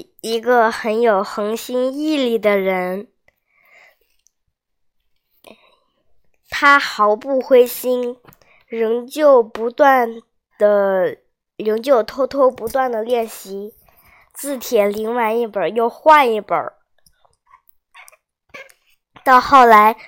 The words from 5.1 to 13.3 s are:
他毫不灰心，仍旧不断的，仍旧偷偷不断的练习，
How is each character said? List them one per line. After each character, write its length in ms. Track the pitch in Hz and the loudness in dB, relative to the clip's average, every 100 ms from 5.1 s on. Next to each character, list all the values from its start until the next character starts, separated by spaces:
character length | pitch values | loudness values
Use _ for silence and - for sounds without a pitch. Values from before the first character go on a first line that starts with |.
| _ _ _ - - _ _ _ _ _ _ _ _ _ | _ _ _ -20 -20 _ _ _ _ _ _ _ _ _
他 300 | - 285 285 | -2 2 2
毫 380 | - - 208 214 | 0 -2 0 0
不 260 | 269 269 | -4 -6
灰 240 | - 254 247 | 2 4 4
心， 560 | - 247 247 247 247 - _ _ _ _ | -2 -6 -6 -6 -12 -20 _ _ _ _
仍 400 | 226 220 233 240 | -6 -4 -4 -6
旧 340 | 294 302 262 | 0 4 4
不 300 | 226 - 233 | 2 -6 -8
断 500 | 240 285 262 233 226 _ _ _ _ | 2 4 4 0 -6 _ _ _ _
的， 580 | 208 202 196 190 175 - _ _ _ - | 2 2 0 0 -2 -6 _ _ _ -8
仍 260 | 220 220 | -4 -4
旧 220 | 240 254 | 2 2
偷 240 | 214 254 254 | 0 -6 -4
偷 240 | 277 262 | 0 0
不 160 | 254 220 | 0 -8
断 240 | 262 262 | -4 -4
的 100 | 226 | -4
练 260 | 220 240 | -4 -4
习， 460 | 226 | -4